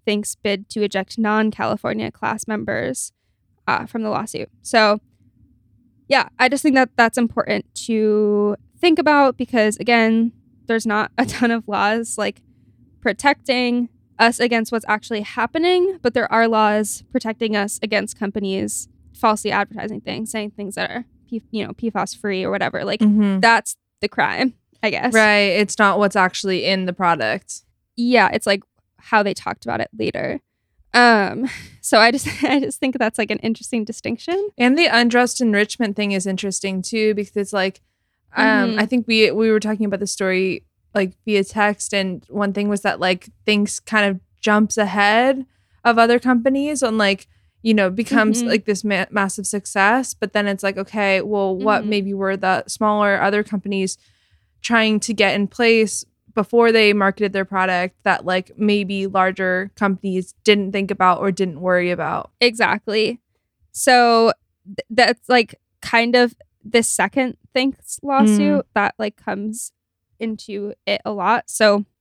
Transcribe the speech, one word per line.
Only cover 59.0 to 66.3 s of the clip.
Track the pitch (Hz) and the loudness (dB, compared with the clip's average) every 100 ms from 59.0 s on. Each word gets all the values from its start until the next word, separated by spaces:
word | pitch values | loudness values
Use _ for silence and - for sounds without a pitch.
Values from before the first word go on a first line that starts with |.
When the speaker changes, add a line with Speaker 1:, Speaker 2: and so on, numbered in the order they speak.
| 196 | -2
Speaker 2:
larger | 190 190 190 185 180 196 - | 0 0 -2 -2 -2 -6 -4
companies | 202 185 196 185 180 _ - | -2 -2 -4 -4 -6 _ 2
didn't | 208 196 | 2 0
think | 196 196 | -4 -4
about | 202 185 170 | 0 2 2
or | 196 | 0
didn't | 175 185 151 | -2 -4 -4
worry | 180 180 180 | 0 0 0
about? | 175 151 - - _ | -2 -4 -6 -8 _
Speaker 1:
Exactly. | 240 226 208 214 - 214 214 240 _ _ _ _ _ | 0 2 0 0 -4 -2 -2 -4 _ _ _ _ _
So | - - 247 240 226 226 - _ _ 185 | -2 4 6 6 4 2 0 _ _ -18
th-, | 196 - | -16 -4
that's, | 226 233 240 - | 2 2 0 2
like, | 247 220 - _ _ | 2 2 -6 _ _
kind | - 233 233 247 | 0 0 4 4
of | 240 | 2